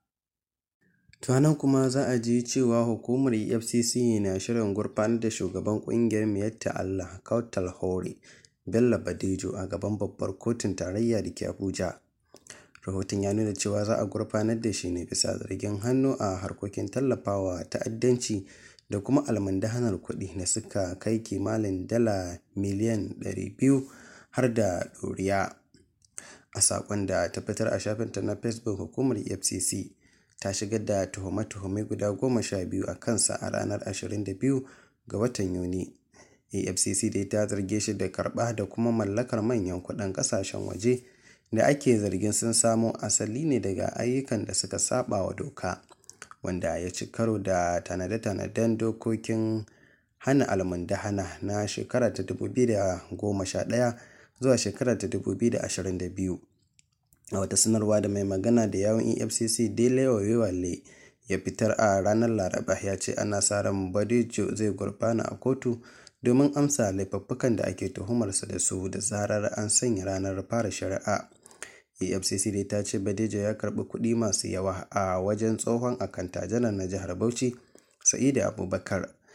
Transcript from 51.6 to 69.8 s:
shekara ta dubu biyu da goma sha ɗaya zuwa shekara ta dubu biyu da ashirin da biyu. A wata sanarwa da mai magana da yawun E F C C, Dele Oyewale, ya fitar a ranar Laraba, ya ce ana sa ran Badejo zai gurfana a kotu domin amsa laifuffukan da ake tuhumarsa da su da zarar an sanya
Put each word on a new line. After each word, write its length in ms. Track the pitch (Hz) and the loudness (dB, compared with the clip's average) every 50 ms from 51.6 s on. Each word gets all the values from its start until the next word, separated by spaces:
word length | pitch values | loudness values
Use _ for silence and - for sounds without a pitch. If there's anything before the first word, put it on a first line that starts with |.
| 104 | -2
shekara 460 | 101 - 113 107 - - 127 120 104 | -2 -4 -6 -6 -2 0 2 2 2
ta 100 | - - | 0 -2
dubu 260 | 95 - 92 - 107 101 | -4 -6 -6 -4 -6 -2
biyu 180 | 104 127 127 | 2 2 4
da 340 | 117 107 98 98 92 90 87 - - 92 | 4 4 2 2 0 0 -2 -6 -10 -8
goma 300 | - 104 104 101 95 92 | -4 -2 -2 0 -2 -2
sha 180 | - - 90 - | -2 -2 -2 -2
ɗaya 320 | - 113 120 123 120 117 - - - - - - _ _ - | 0 2 2 2 2 0 -4 -10 -20 -20 -20 -20 _ _ 0
zuwa 160 | 123 135 123 - | 4 4 4 4
shekara 400 | - 104 - - 127 123 110 - | 2 0 -2 0 0 0 0 0
ta 80 | 98 87 | 0 -2
dubu 260 | - 98 - 101 98 | -4 -2 -2 -2 0
biyu 140 | 95 117 120 | 2 2 2
da 80 | - - | 2 2
ashirin 340 | - 92 - 95 90 95 92 90 | -2 -4 -4 -4 -2 -2 -2 -4
da 100 | 90 87 | -4 -6
biyu. 300 | 92 95 95 92 87 - - _ _ _ _ _ _ _ _ _ _ _ _ _ _ _ _ - | -4 -2 -2 -2 -2 -4 -8 _ _ _ _ _ _ _ _ _ _ _ _ _ _ _ _ -4
A 60 | - 95 | -2 -2
wata 160 | 95 80 - | -2 2 2
sanarwa 440 | - - 113 110 107 107 104 107 104 | 4 4 6 4 4 4 4 4 4
da 60 | 101 101 | 4 2
mai 140 | 101 101 | 0 0
magana 440 | 98 98 95 95 104 117 120 117 113 104 | 0 0 0 2 4 6 6 6 6 4
da 80 | 101 95 | 2 2
yawun 220 | 98 107 110 113 | 2 4 4 4
E 140 | 117 113 - - | 2 2 0 0
F 100 | 117 113 | 0 -2
C 160 | - - 117 113 | 0 0 0 0
C, 200 | - - 117 107 | 2 2 0 2
Dele 380 | 104 107 117 123 127 131 135 | 2 4 4 4 4 4 4
Oyewale, 760 | 131 120 104 98 104 117 120 113 95 92 90 90 87 85 - - - - - - - _ _ _ | 4 4 4 2 2 4 4 2 2 0 0 -2 -2 -4 -6 -8 -14 -20 -20 -20 -20 _ _ _
ya 120 | - 95 92 | -2 -2 -2
fitar 360 | - 95 92 - 117 107 - - | -2 -4 0 2 2 2 4 4
a 220 | 113 104 98 98 | 4 4 4 4
ranar 260 | 92 101 110 110 117 117 | 4 4 4 4 4 2
Laraba, 480 | 110 104 92 92 - - 78 - 95 - - | 2 2 0 0 -2 -2 -2 -2 -2 -2 -2
ya 120 | 98 95 95 | -4 -4 -4
ce 160 | - - - | -4 -4 -2
ana 240 | - 107 104 101 101 | -2 -2 -2 0 0
sa 220 | - - 104 101 | 0 2 2 2
ran 280 | 101 101 101 98 95 90 | 0 0 0 0 -2 0
Badejo 640 | 90 104 104 104 120 120 113 113 - 107 98 - 113 | 0 0 2 4 4 2 2 2 0 -2 -2 0 0
zai 160 | 107 107 104 | 0 0 0
gurfana 520 | 95 104 101 101 - - 110 113 113 110 - - | 0 -2 -4 -6 -2 -2 0 0 2 0 -2 -4
a 40 | 110 | -6
kotu 440 | - - 127 131 135 - 123 120 117 - - - - - - - _ | -2 0 0 0 0 0 -2 -2 -2 -6 -14 -20 -20 -20 -20 -12 _
domin 300 | - 120 120 135 143 143 143 | 2 4 6 6 6 6 4
amsa 380 | 147 143 143 139 - 113 98 | 4 2 2 4 2 2 2
laifuffukan 640 | 95 98 95 - - 98 - - 123 - - 127 110 | 0 0 -2 -2 -4 -6 -4 -6 -4 0 2 2 2
da 80 | 95 - | 2 0
ake 240 | - 90 - - 92 | -2 -2 -2 -4 -4
tuhumarsa 580 | - - 95 101 120 120 110 98 95 - - | -4 -6 -4 -2 0 0 0 0 -2 -4 -4
da 120 | 95 104 92 | -4 -4 -2
su 300 | - - 101 95 95 95 | -2 -2 -2 -2 -4 -4
da 100 | 92 101 | -4 -4
zarar 500 | - - 104 104 104 101 107 104 104 - - | -4 -2 -2 -2 0 0 0 0 0 -2 -2
an 120 | 107 107 104 | -2 0 0
sanya 340 | - - | 2 2